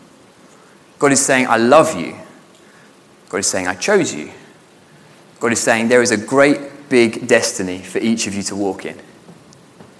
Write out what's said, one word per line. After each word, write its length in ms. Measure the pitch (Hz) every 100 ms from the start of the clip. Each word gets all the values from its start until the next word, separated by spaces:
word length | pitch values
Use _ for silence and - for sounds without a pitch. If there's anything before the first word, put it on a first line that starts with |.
| - - - _ - - - _ _ -
God 140 | 147
is 120 | 135 -
saying, 220 | 131 127
"I 80 | 113
love 420 | 117 147 - 90
you." 180 | 76 - - - - _ - - - _ _ _ -
God 80 | 101
is 100 | 98
saying, 180 | 98 90
"I 100 | 90
chose 380 | - 101 -
you." 180 | 76 73 - - - _ _ _ - - - - -
God 140 | 120
is 60 | 110
saying, 260 | - 113 113
"There 140 | 123
is 100 | 117
a 60 | 104
great 720 | 104 135 143 143 - - -
big 380 | 131 113 - 123
destiny 520 | 117 - - 95 90
for 200 | 92 -
each 280 | 113 113 -
of 80 | 98
you 80 |
to 120 | 95 98
walk 280 | 101 95 -
in." 140 | 82 - - - - - - - - - -